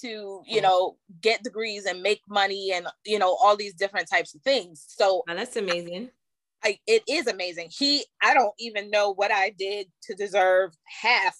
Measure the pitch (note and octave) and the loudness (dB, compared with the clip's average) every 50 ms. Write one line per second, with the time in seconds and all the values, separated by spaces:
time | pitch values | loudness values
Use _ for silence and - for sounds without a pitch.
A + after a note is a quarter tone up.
0 | - A#3 A3 G#3+ G#3 G3 G3 F#3 - - A3+ G#3+ G3 F#3+ F#3 F3+ F#3 F3 - _ | -12 -12 -12 -10 -12 -12 -14 -14 -10 -4 -2 2 4 4 4 4 4 0 -2 _
1 | _ _ F#3 E3 - A3 A3+ G#3+ G#3 B3 - G#3+ A3+ A3 G#3 G#3 G3 G3 F3+ F3+ | _ _ -10 -2 0 0 0 0 -2 -8 -8 -6 -6 -6 -6 -8 -6 -6 -6 -2
2 | F3+ G3+ G#3+ - _ - G3+ G3+ G3 G3 G3 G3 G3 F#3+ F#3 F3+ F3 D#3+ - _ | 0 -2 -2 -2 _ -4 0 0 0 0 0 -4 -4 -4 -4 -4 -4 -8 -12 _
3 | - G#3 G#3 G3+ F#3+ F#3 F#3 - F#3 G#3 G#3 G#3 G#3 G3+ F3 E3 F#3+ G3 G3+ F#3+ | -8 -4 -2 0 2 2 2 4 4 4 4 4 0 -8 -8 -4 -4 -4 -2 -4
4 | E3+ - F#3+ F3 D#3+ - - - - C4 C#4 A#3+ F3+ F3+ E3 - - - - - | -4 -2 -2 -2 -2 -2 -8 -6 -2 0 0 0 0 -6 -14 -20 -20 -10 -2 2
5 | G#3+ G3 F#3+ F3+ - E3+ E3+ F3+ A#3 B3 - A#3+ G3+ F#3 F3 F3 F3 E3+ F3 F#3 | 2 4 2 2 0 -4 -6 -6 -6 -6 -6 -4 -4 -2 -4 -4 -4 -8 -10 -10
6 | A#3+ B3+ _ _ _ _ _ _ _ _ _ _ - G#3+ G3+ - - - A3+ A3 | -10 -12 _ _ _ _ _ _ _ _ _ _ -4 -4 -4 -4 -2 2 2 2
7 | - - C#4 E4 C4+ A#3 G3 F#3+ F3+ F3+ E3+ E3 E3+ E3 - - C#4 C#4 D4 C#4+ | 2 0 -2 -2 -2 -2 -4 -4 -6 -10 -8 -10 -14 -12 -6 -2 0 0 0 0
8 | - - _ - G3 A3 C4 C4+ A#3+ G#3 G#3 - A#3 A#3 G#3 G#3 G3+ G#3 G#3 G#3 | -4 -6 _ 0 2 4 4 4 4 2 0 -6 -10 -8 -8 -8 -6 -2 0 2
9 | G#3 G#3 F#3+ F#3 G3+ G#3 A3 G3 F#3+ G#3 G#3 F3 F#3+ G3 G3+ G#3 G3 F3+ _ _ | 2 2 0 0 0 0 2 0 0 -2 -4 -6 -8 -6 -6 -8 -10 _ _ _
10 | - - G3+ F#3 G3+ G3+ F3+ G3+ F#3 F#3 F#3 F#3 F#3+ F3 - _ _ - - - | -14 -14 -10 -8 -6 -2 2 2 4 4 4 4 2 0 -2 _ _ -20 -12 -4
11 | - A3+ B3 G#3+ F#3+ F3+ - - | 0 2 2 2 2 0 -2 -4